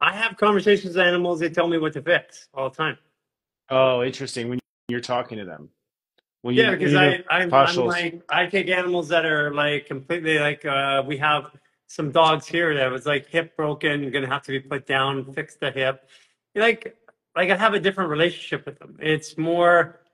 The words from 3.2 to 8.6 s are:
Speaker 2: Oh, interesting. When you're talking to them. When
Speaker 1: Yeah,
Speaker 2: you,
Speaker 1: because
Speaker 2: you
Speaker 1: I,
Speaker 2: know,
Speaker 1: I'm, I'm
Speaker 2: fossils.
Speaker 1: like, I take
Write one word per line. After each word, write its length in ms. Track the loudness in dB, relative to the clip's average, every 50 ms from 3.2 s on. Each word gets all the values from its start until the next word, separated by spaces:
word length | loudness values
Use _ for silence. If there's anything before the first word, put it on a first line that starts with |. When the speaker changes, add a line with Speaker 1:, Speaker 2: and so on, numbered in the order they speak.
| _ _ _ _ _ _ _ _ _ 0
Speaker 2:
Oh, 320 | 2 4 4 4 4 2 0
interesting. 460 | -2 -4 -6 -10 -10 -8 -8 -6 -4
When 100 | -6 -6 -8 _ _ _ _ -6
you're 100 | -6 -6
talking 380 | -4 -2 -4 -4 -4 -4 -8 -12
to 60 | -12
them. 240 | -12 -14 -16 -18 -20 _ _ _ _ _ _ _ _ _ _ _ _ _ _
When 160 | -4 0 2
Speaker 1:
Yeah, 160 | 4 4 4 2
Speaker 2:
you, 40 |
Speaker 1:
because 160 | 0 2 2 4
Speaker 2:
you 60 | 6
Speaker 1:
I, 100 | 4 4 2 0
Speaker 2:
know, 40 | -2 -2
Speaker 1:
I'm, 120 | 0 0 0
I'm 80 | 4
Speaker 2:
fossils. 360 | 4 6 6 4 4 0 0
Speaker 1:
like, 340 | 0 0 -2 -2 -4 -6 -8 -8 -4
I 180 | -2 0 0
take 220 | 0 -2 -2